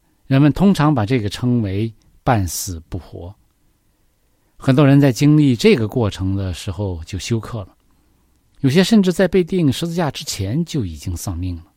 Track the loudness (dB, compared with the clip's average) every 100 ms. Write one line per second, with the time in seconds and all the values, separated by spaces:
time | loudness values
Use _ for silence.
0 | _ _ 0 4 4 4 2 4 2 2
1 | 0 0 -2 -4 -2 0 -2 -4 -6 -8
2 | _ _ -2 0 0 -6 -10 -12 -12 -14
3 | -12 -16 -18 -20 _ _ _ _ _ _
4 | _ _ _ _ _ _ 0 4 6 6
5 | 4 4 4 4 4 4 4 2 0 -2
6 | -4 -4 -4 -4 -6 -8 -10 -8 -8 -8
7 | -10 -10 -6 -6 -6 -12 -14 _ _ _
8 | _ _ _ _ _ _ 2 2 4 4
9 | 4 2 2 0 0 0 0 0 -4 -4
10 | -4 -6 -10 -8 -4 -4 -4 -6 -6 -8
11 | -10 -8 -8 -8 -8 -8 -14